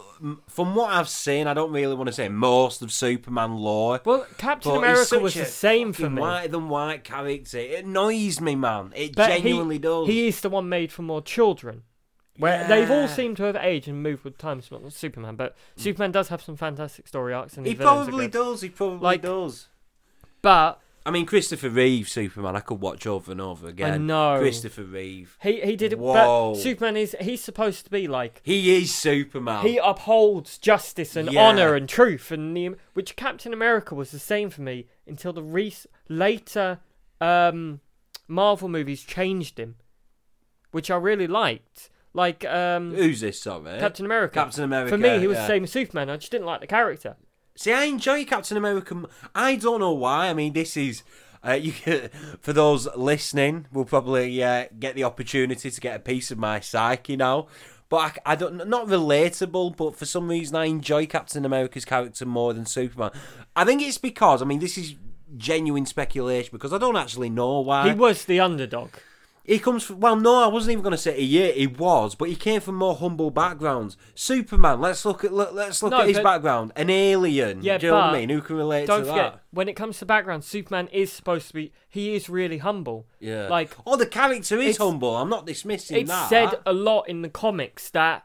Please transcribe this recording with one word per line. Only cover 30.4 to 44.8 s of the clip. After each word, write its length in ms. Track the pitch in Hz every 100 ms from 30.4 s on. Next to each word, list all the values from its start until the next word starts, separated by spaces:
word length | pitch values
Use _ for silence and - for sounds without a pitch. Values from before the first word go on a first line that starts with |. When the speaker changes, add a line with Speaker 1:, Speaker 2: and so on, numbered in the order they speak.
| 147 -
Speaker 2:
justice 580 | - 208 - - 156 165
and 160 | 160
Speaker 1:
Yeah. 120 | 170 220
Speaker 2:
honor 260 | 208 170
and 140 | 147 139
truth, 420 | - 247 147 -
and 260 | 160 156 170
the, 200 | 180 190 -
which 200 | - 190 -
Captain 360 | 254 240 233
America 420 | 226 226 226 - 143
was 140 | 135
the 60 | 147
same 280 | - 208 208
for 140 | 147
me 240 | 135 127 120 _ -
until 260 | 147 180
the 80 | 170
rec-, 440 | 156 170 214 - - _ _
later, 720 | 160 196 226 - 214 185 180 - _ _ _
um, 600 | 165 175 175 170 165 143 _ _ _ - -
Marvel 400 | 165 208 202 190
movies 340 | 165 139 139
changed 560 | - - 190 190 156 -
him, 140 | 113 120 _ _ _ _ _ _ _ _ _
which 200 | 165 160
I 60 | 180
really 300 | 180 214 175
liked. 640 | 202 196 113 - - - _ _
Like, 300 | 170 175 170
um, 500 | - 175 175 175 175
Speaker 1:
Who's 260 | 170 165 123
this, 180 | 107 101
sorry? 400 | 110 90 78 95
Speaker 2:
Captain 240 | - -
America. 300 | 196 226 185
Speaker 1:
Captain 300 | - 139 127
America, 260 | 143 135